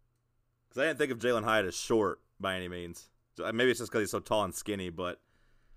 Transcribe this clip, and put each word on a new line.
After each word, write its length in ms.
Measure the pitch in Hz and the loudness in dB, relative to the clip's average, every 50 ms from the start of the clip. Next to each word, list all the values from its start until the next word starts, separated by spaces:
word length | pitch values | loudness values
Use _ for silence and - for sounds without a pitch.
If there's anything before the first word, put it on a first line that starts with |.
| _ _ _ _ _ _ _ _ _ _ _ _ _ _ | _ _ _ _ _ _ _ _ _ _ _ _ _ _
'Cause 80 | - 123 | -4 -2
I 80 | 143 | -2
didn't 120 | 160 147 123 | 0 0 0
think 120 | 151 135 | 0 -2
of 80 | 123 113 | -2 0
Jalen 240 | 104 123 120 113 | 2 2 2 2
Hyatt 240 | 104 113 110 107 98 | 2 2 2 2 2
as 80 | 90 - | 0 -2
short 460 | - - - 120 110 104 92 - - _ _ _ - | -4 0 2 4 4 4 4 0 -4 _ _ _ -6
by 160 | 98 95 92 | -4 -4 -2
any 140 | 92 90 87 | -4 -4 -6
means. 420 | 90 87 87 85 85 - - - _ _ _ _ _ | -8 -8 -8 -10 -12 -14 -18 -20 _ _ _ _ _
So, 100 | - 82 | -6 -4
uh, 60 | 98 | -2
maybe 200 | 113 113 123 127 | 2 4 4 4
it's 80 | 120 - | 4 2
just 100 | 120 - | 0 -2
'cause 120 | - 117 | 0 0
he's 80 | 104 90 | 0 0
so 80 | - 101 | -2 -4
tall 240 | - - 117 107 101 | -2 0 2 2 2
and 100 | 90 82 | 0 -2
skinny, 360 | - - - 104 95 92 90 | -6 -4 -4 -2 -2 -4 -6
but 300 | 82 82 90 87 85 - _ _ _ _ _ _ _ _ _ _ - | -6 -4 -4 -6 -6 -8 _ _ _ _ _ _ _ _ _ _ -20